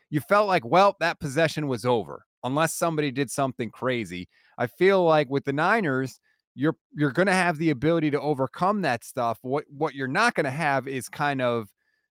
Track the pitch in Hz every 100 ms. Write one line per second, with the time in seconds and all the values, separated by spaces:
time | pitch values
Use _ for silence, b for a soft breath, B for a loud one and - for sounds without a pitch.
0 | - 151 - 202 208 180 117 170 202 -
1 | 165 156 147 131 160 160 147 120 123 120
2 | 76 64 _ - 123 139 160 - 170 156
3 | 147 127 135 - 135 - 113 - 127 123
4 | 90 90 90 b b b 123 - 185 196
5 | 170 156 123 139 139 139 175 226 170 131
6 | 131 - _ _ _ 123 151 - _ -
7 | 147 143 196 185 175 151 165 127 147 170
8 | 151 139 147 135 131 - 185 208 160 117
9 | - 131 117 113 127 143 - 143 156 135
10 | 131 165 240 190 143 139 151 139 131 135
11 | - - 147 135 123 117 104 _ _ _
12 | _